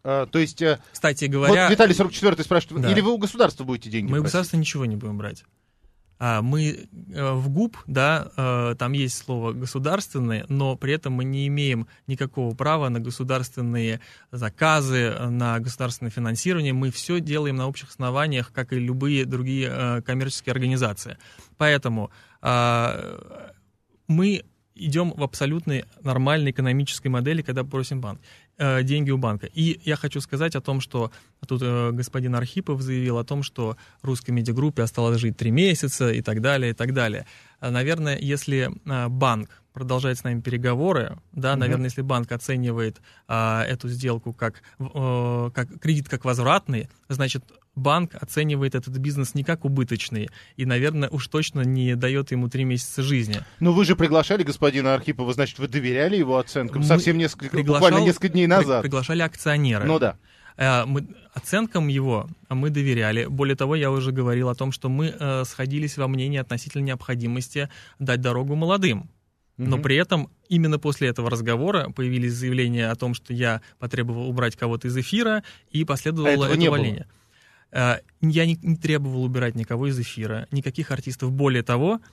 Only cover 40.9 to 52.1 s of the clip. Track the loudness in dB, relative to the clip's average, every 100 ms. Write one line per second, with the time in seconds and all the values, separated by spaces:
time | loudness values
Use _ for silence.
40.9 | 0 -2 -8 _ -4 0 2 2 0 -2
41.9 | -4 -2 -2 -2 -6 -4 -2 0 0 -2
42.9 | -6 -16 -20 -4 0 2 0 0 -4 -6
43.9 | -4 -2 -4 -6 -4 -4 -4 -14 -10 -8
44.9 | -4 -2 0 0 0 -2 -4 -6 -4 0
45.9 | 0 -2 -4 -2 2 4 2 2 -4 -4
46.9 | _ -8 -4 -2 -4 -10 -20 _ -2 2
47.9 | 2 0 -6 -6 -2 0 0 0 -2 -4
48.9 | -4 -4 -2 -2 -2 -2 -2 0 0 0
49.9 | -2 -4 -6 -6 -12 -16 -6 -2 2 2
50.9 | 0 -2 -4 -4 -2 -2 0 0 2 0
51.9 | 0 0